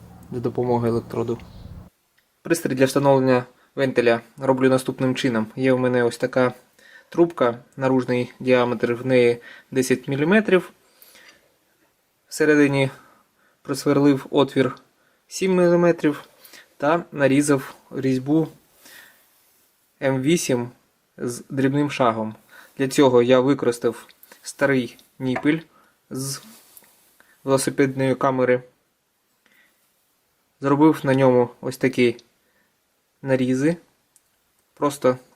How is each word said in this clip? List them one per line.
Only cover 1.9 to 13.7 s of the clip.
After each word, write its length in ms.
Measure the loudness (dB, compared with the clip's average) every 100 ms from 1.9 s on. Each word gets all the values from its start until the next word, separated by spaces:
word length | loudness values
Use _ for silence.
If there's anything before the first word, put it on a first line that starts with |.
| _ _ _ _ _
Пристрій 340 | -4 -4 -2 0
для 100 | 0
встановлення 600 | 2 2 2 2 0 -2 _ _ -6
вентиля 460 | -2 0 2 0 -4 -6
роблю 320 | -2 2 2
наступним 460 | 2 0 -4 -2 -2
чином. 320 | -2 -2 -4 -2
Є 180 | 0
в 60 | 2
мене 240 | 0 0
ось 140 | 0 -2
така 360 | -4 0 0 -2 _ _ _ -20 _
трубка, 500 | 0 0 2 -2 -2 -10 -6
наружний 560 | -2 0 0 -2 -4 -6
діаметр 540 | 0 2 2 0 -2
в 120 | -4 0
неї 360 | 2 4 0 -6 -20 _
десять 360 | -4 0 -2 -2
міліметрів. 640 | -4 2 2 2 0 0 -10 _ _ -20 -20 -20 _ _ _ _ _ _ _ _ _ _
Всередині 600 | -2 2 4 4 2 -2 -6 _ _ _ _ _ _
просверлив 640 | -10